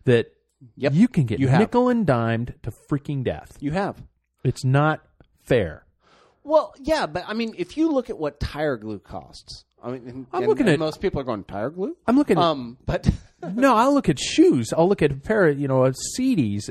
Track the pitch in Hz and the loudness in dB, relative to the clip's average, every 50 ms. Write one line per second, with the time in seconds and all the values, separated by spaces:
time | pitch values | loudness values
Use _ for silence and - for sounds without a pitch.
0 | _ 127 120 117 107 - _ _ _ _ _ _ 135 117 _ - 120 143 135 165 | _ 2 4 4 2 -2 _ _ _ _ _ _ -20 -20 _ -4 -2 0 4 4
1 | 233 - - 170 135 110 113 - 135 127 135 175 220 220 - 240 247 247 247 233 | 4 4 4 0 0 0 0 0 2 2 4 2 2 2 2 2 2 2 2 0
2 | 214 147 127 117 117 113 117 113 120 - - - - 117 - - _ _ 151 139 | 2 2 2 2 2 0 0 -2 -4 -8 -10 -12 -12 -12 -12 -12 _ _ -4 -4
3 | - - 147 135 120 104 82 71 - - - - 147 143 156 190 202 156 104 - | -4 -6 -6 -4 -4 -4 -6 -6 -12 -18 -18 -10 -8 -4 -4 -2 -4 -4 -6 -10
4 | - - _ _ _ _ _ _ - 131 - - - 127 131 143 147 156 156 - | -18 -20 _ _ _ _ _ _ -4 -4 -4 -2 0 2 2 4 2 2 0 -2
5 | - _ _ _ _ _ _ _ _ - 139 117 92 82 98 - _ _ _ _ | -8 _ _ _ _ _ _ _ _ 0 2 2 2 0 -6 -12 _ _ _ _
6 | _ _ _ _ _ _ _ _ _ 285 311 302 240 - - - 262 294 - 277 | _ _ _ _ _ _ _ _ _ 0 2 2 2 0 -8 -10 -4 -2 0 0
7 | 202 156 147 180 - - 208 226 233 220 - 147 175 - - 294 320 330 285 262 | -2 -4 -4 -8 -8 -6 -6 -6 -6 -6 -6 -8 -10 -8 -4 -2 -2 0 0 -2
8 | 240 - - - 156 143 - _ - - - 143 156 151 131 107 104 110 107 95 | -4 -4 -8 -6 -6 -8 -6 _ -10 -8 -6 -4 -2 -2 -4 -4 -6 -10 -12 -12
9 | - _ - 90 67 - - - _ - - - _ _ _ _ - 120 127 131 | -12 _ -14 -14 -14 -16 -20 -20 _ -20 -20 -20 _ _ _ _ -12 -12 -12 -12
10 | 117 127 120 131 131 - - 370 370 440 427 262 262 202 147 151 160 156 - - | -14 -16 -16 -16 -14 -10 -6 -2 0 0 0 2 4 2 4 2 0 -4 -4 -4
11 | - 185 - 147 131 127 113 101 92 - 92 101 110 135 165 180 190 277 349 - | -6 -4 -4 -4 -4 -6 -6 -8 -8 -10 -8 -8 -8 -8 -6 -8 -8 -8 -10 -6
12 | _ - 240 285 294 - 208 170 175 165 156 135 123 117 123 - _ - 156 180 | _ 2 2 2 4 2 2 2 2 2 0 -2 -6 -10 -14 -12 _ -6 -6 0
13 | - - - - - - _ _ - - 190 233 269 277 240 214 240 277 285 277 | 2 0 0 0 -8 -20 _ _ -12 -10 -2 2 2 4 4 4 4 4 2 2
14 | - - 147 - - - - - 339 370 294 127 113 - - 156 170 190 202 - | 2 0 -2 -2 -4 -2 4 6 6 6 6 4 0 -2 0 2 2 2 4 2
15 | 165 143 139 135 - - 220 220 185 156 143 139 143 135 135 131 127 131 131 - | 2 0 0 -2 -4 -2 2 4 4 4 2 0 -2 0 2 2 2 2 0 -2
16 | - - - - 254 269 254 175 123 104 101 104 - - | -8 -8 -4 -2 0 0 2 2 2 0 -2 -4 -6 -4